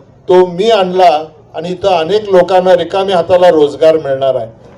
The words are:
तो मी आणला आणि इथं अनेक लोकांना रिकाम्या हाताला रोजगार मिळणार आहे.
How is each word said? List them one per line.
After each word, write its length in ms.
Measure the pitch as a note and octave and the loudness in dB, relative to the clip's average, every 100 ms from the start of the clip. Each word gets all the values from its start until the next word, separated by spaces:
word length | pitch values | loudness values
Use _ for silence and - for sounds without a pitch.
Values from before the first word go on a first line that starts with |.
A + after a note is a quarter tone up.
| _ _ - | _ _ 0
तो 160 | F#3 F3+ | 2 2
मी 240 | F3 A3 | 0 0
आणला 540 | G#3+ F#3 F#3 F3 D3+ D#3+ - _ D#3+ | 0 0 2 2 2 -4 -16 _ -14
आणि 140 | F3 | -12
इथं 200 | F3+ G3 | -6 -2
अनेक 400 | F3 D#3+ G#3+ G3+ | -2 -2 -4 0
लोकांना 460 | F#3 F3 F#3 F3+ E3+ | 0 2 0 2 0
रिकाम्या 400 | E3 G3 G3 F#3 | 0 -4 -2 -2
हाताला 340 | D#3+ F3+ F3+ | 0 2 2
रोजगार 480 | D#3+ C#3+ C#3+ D#3+ D#3+ | 2 0 0 0 0
मिळणार 380 | C#3+ C3+ C3+ B2+ | -2 -4 -2 -4
आहे. 120 | - - - | -8 -14 -20